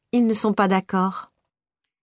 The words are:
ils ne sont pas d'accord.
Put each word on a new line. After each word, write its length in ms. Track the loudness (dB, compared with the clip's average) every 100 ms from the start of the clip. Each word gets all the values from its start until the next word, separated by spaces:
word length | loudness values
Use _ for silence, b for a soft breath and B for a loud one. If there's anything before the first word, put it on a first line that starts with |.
| -4
ils 140 | 0 2
ne 80 |
sont 180 | 0 0
pas 160 | 0 2
d'accord. 640 | 0 0 -2 -2 -4 -16 _ _ _ _ _ _ _